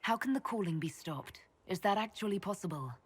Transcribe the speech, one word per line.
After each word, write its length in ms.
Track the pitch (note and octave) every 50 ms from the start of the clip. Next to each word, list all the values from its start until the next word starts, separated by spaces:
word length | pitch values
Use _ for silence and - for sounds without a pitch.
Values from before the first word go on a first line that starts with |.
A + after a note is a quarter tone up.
How 160 | - - A3+
can 160 | A3+ - B3
the 80 | C4+ C4+
calling 380 | C4 - - A3+ G3+ F3 E3 D#3+
be 100 | D3+ E3
stopped? 540 | - - - - D#3 C#3 C3 - - - - _ _ _ _
Is 140 | - F#3 F3+
that 180 | - G#3 G3+ G#3+
actually 400 | G#3+ A3 - - - G#3+ G3+ G3+
possible? 540 | F#3+ F#3+ G#3 G3 - F3+ D#3+ D3+ C#3 C3 A#2+ - _